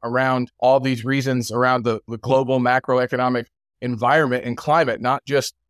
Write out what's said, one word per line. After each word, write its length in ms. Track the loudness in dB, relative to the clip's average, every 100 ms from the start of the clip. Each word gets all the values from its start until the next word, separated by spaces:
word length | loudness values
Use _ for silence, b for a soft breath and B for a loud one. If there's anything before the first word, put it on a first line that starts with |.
around 480 | -4 -2 0 0 -4 0
all 220 | 2 4
these 240 | 2 -2
reasons 480 | -2 -2 0 -2 -2
around 320 | 0 0 2
the, 160 | 0 -4 -6
the 80 | -10
global 440 | 0 0 2 0
macroeconomic 840 | 2 0 0 0 0 0 0 -2 -6 _ _ _
environment 640 | -8 -2 2 2 2 -2 -4
and 100 | -6
climate, 460 | 0 2 2 0
not 200 | -2 -2 0
just 280 | -2 -2 _